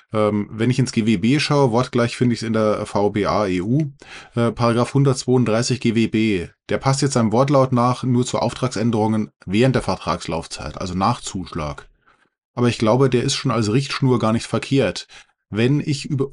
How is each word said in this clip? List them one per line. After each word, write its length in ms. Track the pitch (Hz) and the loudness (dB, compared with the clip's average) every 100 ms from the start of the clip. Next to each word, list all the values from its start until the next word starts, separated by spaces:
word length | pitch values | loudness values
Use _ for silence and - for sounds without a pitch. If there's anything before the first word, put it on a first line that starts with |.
| _ | _
Ähm, 340 | 110 107 107 104 | 0 0 0 -4
wenn 200 | 107 117 | -2 0
ich 80 | 127 | 2
ins 140 | 123 | 0
G 120 | - | 0
W 140 | 107 107 | 2 2
B 200 | 110 147 | 2 0
schaue, 320 | - 147 135 | 2 2 2
wortgleich 460 | 113 127 120 120 - | 2 0 0 0 0
finde 160 | 123 | 0
ich's 100 | 113 | 0
in 120 | 113 | -2
der 320 | 110 107 104 104 | 0 2 0 -2
V 240 | 107 104 | 0 0
B 160 | 101 90 | 0 0
A 200 | 90 104 | 0 0
E 140 | 90 | -2
U, 300 | 95 135 147 - - - - | 0 0 -2 -8 -20 -20 -10
äh, 160 | 117 117 | -2 -2
Paragraph 440 | 110 117 117 120 | 0 0 2 0
hundertzweiunddreißig 880 | 139 139 127 - 127 113 107 - 120 | 2 2 0 0 2 2 0 0 0
G 140 | 120 | 0
W 120 | 110 110 | 2 2
B, 420 | 110 110 95 82 - - | 2 0 0 -4 -14 -6
der 80 | 104 | -2
passt 240 | 135 139 | 0 0
jetzt 100 | 139 | 0
seinem 200 | 127 110 | 2 2
Wortlaut 400 | 110 135 143 131 | 2 4 4 4
nach 300 | 127 123 120 | 2 0 0
nur 220 | 127 123 | 0 0
zu 140 | 123 107 | 0 -2
Auftragsänderungen 920 | - - 123 95 117 110 107 110 104 _ | -4 -2 -4 -2 -2 0 0 0 -2 _
während 300 | - 101 131 | -4 2 2
der 80 | 120 | 2
Vertragslaufzeit, 1000 | - 92 - 82 - 82 - - - - | -2 -4 -4 -6 -4 -6 -8 -10 -10 -8
also 140 | 92 | -6
nach 260 | 90 98 120 | -2 0 -2
Zuschlag. 680 | - 95 87 85 76 69 - _ _ _ _ _ _ | -6 -10 -8 -8 -8 -10 -16 _ _ _ _ _ _
Aber 140 | - 120 | 0 0
ich 80 | - | 2
glaube, 320 | 110 120 135 | 2 4 4
der 140 | 127 | 2
ist 120 | 131 | 0
schon 160 | - 135 | -2 -2
als 220 | 113 104 | 0 0
Richtschnur 460 | 123 139 - 131 123 | 0 -2 0 2 2
gar 160 | 110 | 2
nicht 120 | 113 - | 0 -2
verkehrt. 640 | 113 - 139 110 104 - - - _ _ | -6 0 2 2 -2 -12 -20 -20 _ _
Wenn 320 | 101 120 147 | 0 2 2
ich 240 | 147 143 | 0 -4
über-, 220 | - 131 135 | -4 -4 0